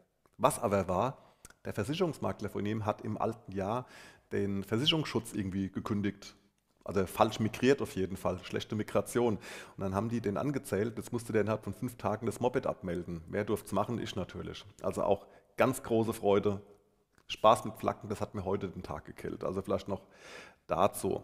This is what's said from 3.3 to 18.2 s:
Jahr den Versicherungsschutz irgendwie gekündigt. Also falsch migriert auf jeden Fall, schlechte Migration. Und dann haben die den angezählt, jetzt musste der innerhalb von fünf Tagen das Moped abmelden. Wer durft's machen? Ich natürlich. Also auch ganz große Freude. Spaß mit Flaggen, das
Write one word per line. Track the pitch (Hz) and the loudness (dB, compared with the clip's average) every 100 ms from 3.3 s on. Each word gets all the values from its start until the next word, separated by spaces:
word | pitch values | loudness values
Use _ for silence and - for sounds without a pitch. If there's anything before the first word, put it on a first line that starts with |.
| 110 - | -2 -6
Jahr | 95 95 120 127 - - - - | -4 -2 -2 -6 -16 -20 -20 -4
den | 104 101 98 | -2 0 -2
Versicherungsschutz | 95 113 156 165 139 117 - | 0 0 2 2 0 -2 -2
irgendwie | - 98 98 92 | -4 -2 -2 -2
gekündigt. | 113 - 104 101 - - - _ _ _ _ | -4 -2 0 0 -4 -12 -20 _ _ _ _
Also | - 92 92 | -2 0 2
falsch | - 110 - | 4 4 4
migriert | 107 - 127 139 | -2 4 4 4
auf | 107 92 | 2 -2
jeden | 92 92 | -4 -2
Fall, | - 92 | -2 -2
schlechte | - 107 - | -4 -6 -4
Migration. | 107 104 104 98 117 120 98 | -4 0 0 0 2 2 0
Und | - - - - | -6 -14 -14 -6
dann | 98 | -2
haben | 95 113 | 0 0
die | 117 | -2
den | 104 95 | -2 -2
angezählt, | 139 135 - 98 117 113 | -2 -2 -2 -2 -2 -4
jetzt | - | -6
musste | 120 117 | -6 0
der | 107 | 2
innerhalb | 104 107 | 2 0
von | 104 | -4
fünf | - 127 - | -6 -8 -4
Tagen | 98 107 113 | -2 -2 -2
das | - | 2
Moped | 120 - - | 2 2 -2
abmelden. | - 92 87 85 85 80 | -4 -4 -4 -4 -8 -4
Wer | 95 | -2
durft's | 104 104 - | 0 -2 0
machen? | 98 107 113 | 0 0 -2
Ich | 101 | -4
natürlich. | 98 87 90 87 87 - - | -6 -6 -8 -10 -10 -14 -6
Also | - - | -4 0
auch | - 98 - - _ - | 2 2 -2 -20 _ 2
ganz | 117 123 | 2 2
große | - 113 113 | 2 2 2
Freude. | 110 101 101 101 98 - - _ _ _ _ - | 2 4 4 4 -2 -8 -20 _ _ _ _ -12
Spaß | - 107 117 | 6 8 8
mit | 110 - | 4 -2
Flaggen, | 101 101 98 | -2 -2 -4
das | 101 | -4